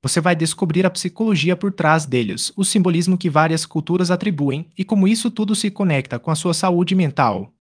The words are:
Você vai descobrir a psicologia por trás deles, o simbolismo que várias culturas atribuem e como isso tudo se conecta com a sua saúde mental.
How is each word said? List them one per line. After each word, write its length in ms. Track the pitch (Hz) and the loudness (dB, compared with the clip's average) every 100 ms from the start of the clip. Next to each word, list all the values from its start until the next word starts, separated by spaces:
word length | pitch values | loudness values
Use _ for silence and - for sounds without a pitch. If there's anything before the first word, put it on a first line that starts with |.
Você 160 | 135 - | -2 0
vai 140 | 165 | 0
descobrir 500 | 170 160 - 180 165 | 0 -2 -2 -2 0
a 60 | 185 | 0
psicologia 640 | 180 185 - 220 185 156 | -2 -8 -4 0 0 0
por 160 | 180 202 | 0 -2
trás 340 | 190 156 160 | -2 2 2
deles, 480 | 147 123 110 92 - - | 0 -2 -2 -4 -8 -4
o 80 | |
simbolismo 520 | 190 214 180 170 175 180 | 0 2 2 2 0 0
que 140 | 180 | 2
várias 340 | 151 160 160 | 2 2 0
culturas 460 | - 160 151 180 180 | -4 -6 -2 -2 0
atribuem 560 | 180 196 156 143 139 170 - | 0 -2 -2 -2 -4 -8 -8
e 60 | |
como 240 | 190 208 190 | -2 2 4
isso 240 | 226 240 | 2 -2
tudo 240 | - 208 | -2 -2
se 160 | 214 208 | 0 -2
conecta 480 | 202 196 143 131 120 | -2 0 0 -2 -6
com 100 | - | -4
a 60 | |
sua 180 | 156 185 | -2 0
saúde 400 | 160 185 175 175 | 0 0 2 2
mental. 600 | 185 165 139 127 95 101 _ | 2 0 2 0 0 -6 _